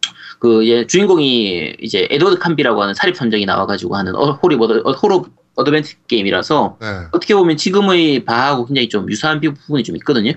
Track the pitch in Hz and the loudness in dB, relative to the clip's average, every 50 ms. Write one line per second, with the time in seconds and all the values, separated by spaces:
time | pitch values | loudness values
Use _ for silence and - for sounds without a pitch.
0 | - - - - - - - - - 120 113 110 110 117 117 120 113 - - 180 | -10 -10 -10 -12 -20 -20 -6 0 2 4 4 4 4 4 4 2 2 2 2 2
1 | 202 185 185 160 147 135 123 120 107 98 90 85 78 - - - - 113 104 98 | 4 4 4 4 4 2 2 2 0 0 -2 -4 -6 -8 -8 -10 -8 -4 -2 -2
2 | - - - 147 170 196 180 175 - 170 160 143 143 123 110 101 101 101 98 - | 0 0 0 2 2 2 2 2 0 0 0 0 0 2 2 0 0 -2 -2 -2
3 | - - - - 131 113 107 104 101 98 92 95 98 98 101 92 95 - 101 98 | -2 -2 -2 -2 -2 -2 0 0 0 0 -2 -2 -2 -2 -4 -6 -6 -6 -4 -4
4 | 95 92 92 - 135 147 139 - - 180 151 120 113 110 117 - - 131 135 - | -4 -4 -2 -2 0 -2 0 0 0 0 2 2 2 2 2 0 0 -2 -2 0
5 | - 208 190 180 - - - _ _ _ _ - 127 147 151 151 147 - - _ | 2 2 2 0 -2 -4 -14 _ _ _ _ -4 0 0 0 0 -2 -4 -10 _
6 | _ - 123 110 98 98 92 90 - - 156 143 107 95 - - 113 107 101 92 | _ -2 -2 -2 0 0 -2 -2 0 0 0 0 0 -2 -4 -8 -10 -10 -8 -10
7 | 87 85 - 175 - - 214 196 180 170 156 151 - 185 185 202 208 196 185 170 | -6 -4 -4 -4 0 2 2 2 4 2 2 0 -2 0 0 2 2 2 2 2
8 | 165 156 139 123 107 - 117 120 131 143 143 127 120 120 143 135 120 107 - 104 | 2 2 0 0 -2 -2 -2 0 0 0 0 -2 -2 -4 -2 -2 -2 -2 -2 -4
9 | 95 104 104 104 - 156 156 151 151 156 143 - _ - 147 135 110 - 85 78 | -4 -4 -4 -4 -2 -2 -2 -2 -2 -4 -4 -6 _ -4 -4 -4 -4 -4 -8 -6
10 | - - 135 120 101 117 - | -2 -2 0 0 0 -2 -4